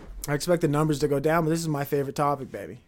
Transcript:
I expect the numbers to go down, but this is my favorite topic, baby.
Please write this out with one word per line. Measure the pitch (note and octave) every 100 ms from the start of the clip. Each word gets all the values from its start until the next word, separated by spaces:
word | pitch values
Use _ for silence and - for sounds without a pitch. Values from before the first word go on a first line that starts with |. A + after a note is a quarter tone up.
| - - -
I |
expect | D3 F3 E3+
the | D#3+
numbers | D3 D#3 C#3
to | D3
go | C#3
down, | D3+ E3
but | D#3
this | E3
is | E3
my | C#3+
favorite | C#3+ C#3+ C3+
topic, | C3+ C#3+ C#3 A#2+
baby. | G#2 E2+ A#2+